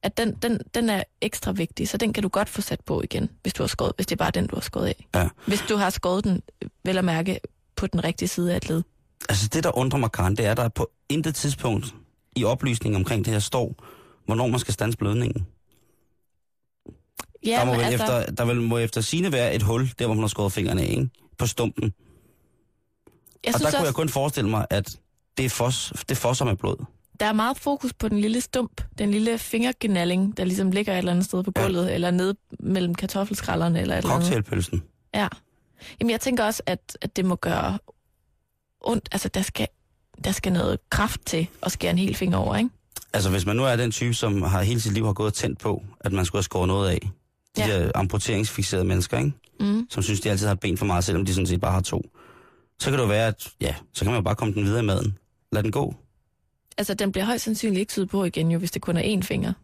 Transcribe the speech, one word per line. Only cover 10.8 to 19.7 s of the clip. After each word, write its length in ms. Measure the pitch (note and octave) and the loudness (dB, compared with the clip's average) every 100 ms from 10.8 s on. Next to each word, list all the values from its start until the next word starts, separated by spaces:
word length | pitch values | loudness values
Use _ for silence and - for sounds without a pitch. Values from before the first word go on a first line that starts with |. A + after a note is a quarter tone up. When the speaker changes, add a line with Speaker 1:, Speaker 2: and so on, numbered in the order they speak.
| A#2+ _ _ | -6 _ _
Speaker 2:
intet 260 | D3+ D#3+ | -2 -2
tidspunkt 600 | D3 C#3+ C3+ B2+ G2+ - - - _ _ - | -2 -2 -2 0 -2 -4 -12 -20 _ _ 0
i 80 | |
oplysningen 520 | G2+ B2 C3+ A2+ - G2+ | 0 2 0 -2 0 0
omkring 280 | F#2 A#2 | 2 0
det 80 | G#2+ | 2
her 80 | A2 | 0
står, 340 | G2+ B2+ A2+ A#2+ - - - - - | 0 0 -2 -6 -16 -20 -20 -14 -2
hvornår 200 | A2+ B2+ | 0 2
man 140 | B2 | 0
skal 140 | - | -2
standse 240 | - G#2+ A2+ | -2 -2 0
blødningen. 480 | G#2 A2 A#2+ A#2 F#2 _ _ _ _ _ _ _ _ _ _ _ _ _ - - _ - - - A3 | 0 0 0 -2 -6 _ _ _ _ _ _ _ _ _ _ _ _ _ -20 -20 _ -18 -18 -6 -2
Speaker 1:
Ja, 40 | |
Speaker 2:
Der 140 | A3+ | 2
må 60 | B2 | 2
Speaker 1:
men 80 | A#2+ | 2
Speaker 2:
vel 60 | A#2 | 2
Speaker 1:
altså 180 | A#2+ A2+ B2 | 2 2 2
Speaker 2:
efter, 140 | - | 0
der 100 | - | 0
vel 160 | A#2+ A#2+ | 0 2
må 180 | A#2 A#2 | 2 2
efter 220 | A2+ - | 0 0
sigende 320 | G#2+ D#3+ F#3 | -2 0 2
være 220 | C3+ A#2+ | 2 2
et 80 | D2+ | 2
hul, 280 | G#2+ | 2